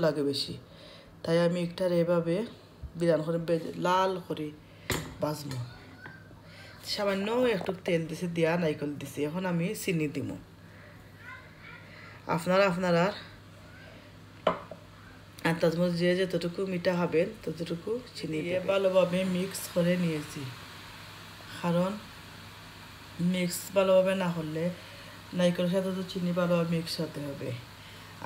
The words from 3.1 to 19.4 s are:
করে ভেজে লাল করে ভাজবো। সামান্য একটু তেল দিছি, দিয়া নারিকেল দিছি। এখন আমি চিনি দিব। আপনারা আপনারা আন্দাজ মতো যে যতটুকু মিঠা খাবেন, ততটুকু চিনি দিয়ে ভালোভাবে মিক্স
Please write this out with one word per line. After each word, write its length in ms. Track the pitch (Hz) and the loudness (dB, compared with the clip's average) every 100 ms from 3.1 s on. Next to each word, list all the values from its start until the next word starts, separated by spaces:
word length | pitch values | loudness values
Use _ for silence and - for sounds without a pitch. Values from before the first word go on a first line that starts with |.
| 156 156 | 4 4
করে 140 | 170 165 | 0 2
ভেজে 240 | 165 160 165 175 | 0 0 -2 2
লাল 280 | 185 190 185 170 | 4 4 0 -4
করে 180 | 156 151 151 - - - - - - | -6 -6 -10 -18 -12 -6 -6 -6 -4
ভাজবো। 340 | 147 147 143 127 120 - - - - - - - - - - - - | -2 -2 -6 -8 -8 -12 -18 -18 -18 -18 -20 -20 -20 -18 -18 -14 -6
সামান্য 340 | - 202 196 202 240 254 196 | 0 2 2 2 4 4 2
একটু 160 | - 175 - | 0 -2 2
তেল 160 | 165 160 | 0 0
দিছি, 160 | 160 180 170 | -4 -2 2
দিয়া 160 | 160 175 | 4 4
নারিকেল 280 | 165 147 147 139 | 2 0 -2 -4
দিছি। 200 | 139 - 147 | -6 -2 -2
এখন 140 | 175 185 | 0 0
আমি 140 | 170 175 214 | 0 0 -2
চিনি 240 | - 165 151 139 | 0 0 0 -2
দিব। 140 | 107 - - - - - - - - - - 523 - - - - - - - - - 170 | -4 -6 -12 -20 -20 -20 -20 -20 -20 -18 -16 -16 -18 -20 -18 -18 -18 -18 -18 -12 -4 -2
আপনারা 280 | 170 190 202 | 2 4 4
আপনারা 320 | 175 180 170 180 - - - - - - - - - - - - - - - - - - - - - - - 165 | 2 2 4 2 0 -12 -18 -20 -20 -20 -20 -18 -20 -20 -20 -20 -4 -2 -2 -6 -16 -18 -20 -20 -20 -20 -2 0
আন্দাজ 240 | 165 170 165 | 4 2 4
মতো 140 | 180 170 | 2 2
যে 80 | 180 180 | 2 4
যতটুকু 400 | 185 170 175 175 190 | 2 0 -2 -4 -2
মিঠা 220 | 180 185 175 | 0 2 2
খাবেন, 280 | 170 160 196 - | 4 2 2 -2
ততটুকু 480 | - 160 165 170 - 240 - - | -8 -6 -6 -6 -4 -6 -6 -8
চিনি 220 | 165 156 170 | -4 -4 -2
দিয়ে 140 | 185 180 | -2 2
ভালোভাবে 480 | 196 196 185 175 180 190 | 4 6 6 6 4 2
মিক্স 260 | 180 | 0